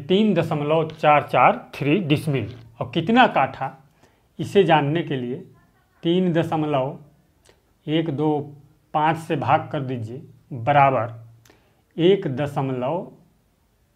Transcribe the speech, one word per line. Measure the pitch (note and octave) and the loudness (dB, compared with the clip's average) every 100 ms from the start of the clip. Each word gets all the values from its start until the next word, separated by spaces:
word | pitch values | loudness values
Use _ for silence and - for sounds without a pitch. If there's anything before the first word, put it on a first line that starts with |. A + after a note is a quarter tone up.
तीन | - F#3+ A3 | 0 2 4
दशमलव | E3+ E3 D3+ D3 D#3+ D#3 | 2 0 -2 0 0 0
चार | - D3+ D3 C#3+ | 0 4 4 4
चार | C3+ C#3+ A#3 - | 4 4 4 -6
थ्री | - C#3 F3+ | -6 0 0
डिसमिल। | D#3 C#3+ D#3 C3+ G#2+ - - - | 2 -2 0 -4 -4 -10 -20 -12
और | C3 | -6
कितना | E3+ E3 A#3+ A3+ | -4 0 4 4
काठा, | D#3+ C3+ - C#3 - _ _ _ _ _ - | 2 -2 -4 -10 -12 _ _ _ _ _ -10
इसे | C#3+ G3+ | -2 2
जानने | E3+ D#3 C#3+ E3 | 4 4 2 -2
के | D#3 C3+ | -2 -4
लिए | A#2+ D3+ - - _ _ _ _ | -6 -8 -12 -20 _ _ _ _
तीन | E3+ F3 F#3 | -2 0 2
दशमलव | E3 D#3+ E3 D3+ C#3+ C3 - - _ _ _ _ _ _ _ - | 0 0 -2 -2 -2 -2 -6 -18 _ _ _ _ _ _ _ -4
एक | D#3+ D#3+ | -2 -2
दो | C3+ D#3 D3 C#3 - _ _ _ | -2 -2 -2 -6 -16 _ _ _
पाँच | D#3 D#3 D#3 | -2 0 -2
से | - D3+ | -4 -4
भाग | A#2+ D3+ - | 2 0 0
कर | D#3 | -6
दीजिए, | B2+ B2+ A2 C3 - - _ | -6 -8 -8 -12 -18 -20 _
बराबर | C3+ A2+ C#3+ C#3 B2+ A2+ - - _ _ _ _ _ _ - | -6 2 4 6 4 -2 -8 -20 _ _ _ _ _ _ 0
एक | E3+ G3 F3 B2+ | 2 2 0 -4
दशमलव | C#3+ D3 C3+ B2+ B2+ F3 - - _ _ _ _ _ _ _ | -4 -4 -4 -4 -4 -6 -8 -18 _ _ _ _ _ _ _